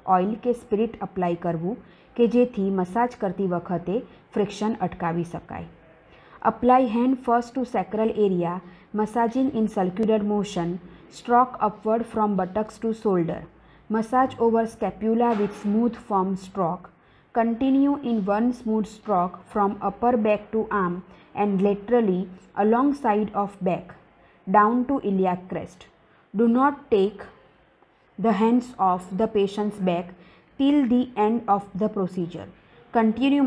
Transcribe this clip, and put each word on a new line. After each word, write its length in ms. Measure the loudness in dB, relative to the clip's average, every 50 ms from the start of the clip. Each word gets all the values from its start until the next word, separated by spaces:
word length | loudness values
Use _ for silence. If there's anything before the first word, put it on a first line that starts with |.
| 0 2 2
ઓઇલ 160 | 2 2 0 -2 -4 -2
કે 80 | -2 -2 -2
સ્પિરિટ 340 | -2 -2 0 0 0 -2 -4 -8 -10
એપ્લાય 320 | -8 -6 -4 -2 -2 -2 -2 -2
કરવું 320 | -4 -4 -2 -4 -4 -6 -8 -12 -20 -20 -20 -20 -6 0
કે 100 | 2 2 4 4
જેથી 360 | 4 2 2 2 -2 -2 0 0 0
મસાજ 380 | -2 -2 -2 -2 -2 -2 -2 -4
કરતી 260 | -6 -4 -2 -2 -2 -2 -2
વખતે 420 | -4 -4 -4 -6 -4 -4 -2 -4 -4 -4 -8 -18 -20 _ _ -4
ફ્રિક્શન 420 | -2 -2 -2 -2 -4 -4 -4 -2 -2 -4
અટકાવી 400 | -6 -4 -4 -4 -4 -2 -4 -4 -6
શકાય. 360 | -8 -14 -12 -12 -12 -12 -12 -14 -18 -20 -20 -20 -20 -20 _ -20 -20 -20 -20 -20 -10 -4 -2 -2
Apply 300 | -2 2 4 4 6 6 4 2 0
hand 240 | 0 2 2 0 0 0
first 240 | 0 0 0 0 -2 -4
to 80 | -6 -4 -4 -4
sacral 360 | -4 -4 -4 -2 0 0 0 2 2 2
area, 280 | 2 2 0 -2 -2 -4 -8 -10 -16 -20 -20 -16 _ -4 -4
massaging 500 | -4 -2 0 0 0 0 0 0 0 0 0 0
in 60 | -2 0 0
circular 440 | 0 -2 -2 0 0 0 2 2 2 2 0
motion, 380 | 0 0 -2 -2 -4 -4 -4 -4 -4 -8 -10 -16 -20 -20 -20 -20 -20 -10
stroke 340 | -2 2 4 4 4 2 0 -2 -2
upward 360 | -2 -2 -2 -4 -2 -2 -2 -2 -2 -2
from 240 | 0 0 0 0 0
buttocks 400 | -2 -2 -2 -4 -4 -6 -8 -6 -6
to 100 | -6 -4 -2
shoulder. 400 | 0 0 2 2 0 -2 -4 -8 -10 -16 -20 -20 _ -20 -20 -16 _ -4 -2
Massage 380 | -2 -2 0 2 2 2 2 0 0 2
over 180 | 2 2 2 0 -2
scapula 560 | -4 -4 -6 -6 -4 -2 -2 0 2 2 2 2 2 0
with 200 | 0 -2 -4 -4 -2
smooth 360 | 0 2 2 2 0 -2 -4 -6 -2
firm 220 | 0 0 0 0 -2 -6 -8
stroke. 420 | -10 -4 -2 -2 -2 -2 -6 -10 -18 _ _ _ _ _ _ _ _ -2
Continue 580 | 0 0 0 0 0 2 4 4 4 4 4 2 0 -2 -2
in 60 | -2 0 0
one 240 | 0 0 0 0 0 -2 -2
smooth 260 | -2 -2 0 0 -2 -4 -8
stroke 420 | -10 -4 0 0 2 0 0 -4 -10 -14 -4
from 240 | 0 0 0 0 0 -2 -6 -6
upper 240 | -4 0 0 2 2
back 260 | 2 2 2 0 0 -2 -4 -4
to 80 | -4 -2 -2
arm 260 | -2 -2 -2 -2 -4 -6 -10 -16 -20 -20 -20 _ -4 -2
and 200 | -2 0 2 2 2
laterally 520 | 2 0 0 -2 0 2 2 4 2 0 0 -2 -6 -10 -20 -20 -10 -4 0 2
along 240 | 2 4 4 2 2 0 0 0
side 260 | 0 0 0 0 -2 -2 -4
of 100 | -4 -4 -6 -4 -2 -2
back, 260 | -2 -2 -6 -12 -20 -20 -20 _ _ _ _ _ _ _ -4
down 360 | 2 4 6 6 6 4 2 0 0
to 100 | -2 -2 -2 0
iliac 360 | 0 2 2 2 0 -2 -6 -8
crest. 340 | -10 -10 -10 -12 -16 -20 -20 -20 _ _ _ _ _ _ _ _ 0 2
Do 80 | 2 4 4
not 260 | 4 2 2 0 -2 -4 0 2
take 260 | 2 2 2 0 -6 -18 -20 -20 -20 _ _ _ _ _ _ _ _ _ _ _ _ _ _ _ -2
the 160 | 0 0 2 2
hands 260 | 2 4 2 2 0 -2 -4 0 0 0
off 180 | 0 0 -4 -6 -4 -2
the 80 | -2 0 0
patient's 420 | 0 0 0 -2 -4 -4 -4 -4 -2 0 0
back 220 | 0 0 -4 -8 -14 -20 -20 -20 -20 _ _ _ _ 0
till 200 | 2 4 4 4 4 4
the 100 | 2 2 0 0 -2 0 0
end 120 | 2 0 0 0 0 0
of 80 | 0 -2 -6 -6 -2
the 60 | -2 -2 -2
procedure. 540 | -2 -4 -4 -2 -4 -6 -6 -6 -12 -14 -16 -18 -20 _ _ -20 -20 -10 -4 0 2
Continue 480 | 2 2 2 2 2 2 4 4 4